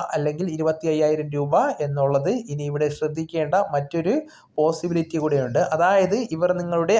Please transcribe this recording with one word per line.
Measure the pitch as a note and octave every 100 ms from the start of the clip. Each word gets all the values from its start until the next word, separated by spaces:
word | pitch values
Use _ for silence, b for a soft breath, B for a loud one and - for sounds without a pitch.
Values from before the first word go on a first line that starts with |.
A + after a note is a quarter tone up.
| -
അല്ലെങ്കിൽ | D#3+ D3 D3+ F#3
ഇരുപത്തി | D#3 D#3+ D#3 E3
അയ്യായിരം | D#3 D3+ D#3 D3+
രൂപ | C#3+ C#3+ E3+ C#4+ -
എന്നുള്ളത് | D3 C#3+ C#3 C#3 D3 B3 A#3
ഇനി | D3
ഇവിടെ | D3 D3 D3+
ശ്രദ്ധിക്കേണ്ട | D3 D#3 D3+ D#3+ E3 D3+ F3+ G3+
മറ്റൊരു | C#3+ C#3+ E3 E3 C#4+ D4+ B B
പോസിബിലിറ്റി | - D#3 E3 F3 E3+ D#3+ D#3+
കൂടെയുണ്ട്. | D3+ C#3+ B2+ B2+ F3
അതായത് | D#3 F3 G3 F3+ G#3+ A3+
ഇവർ | D#3+ F3
നിങ്ങളുടെ | F3+ F3 E3+ E3